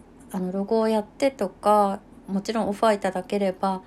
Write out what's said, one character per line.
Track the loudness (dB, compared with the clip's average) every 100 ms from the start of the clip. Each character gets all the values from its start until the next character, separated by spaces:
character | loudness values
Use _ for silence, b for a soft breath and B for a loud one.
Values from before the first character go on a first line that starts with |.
| -20 -20 -12
あ | -6
の、 | -4
ロ | -4 0
ゴ | 0
を | 2
や | 0
っ |
て | -2 -2 -2
と | 0 -4
か、 | -2 4 4 4 0 -10 -20 -6
も | -4
ち | -2
ろ | -2
ん | -2
オ |
フ | 2 2
ァ |
ー | 2
い |
た | 0
だ | -4
け | -4 -2
れ | -2
ば、 | -2 -2 -4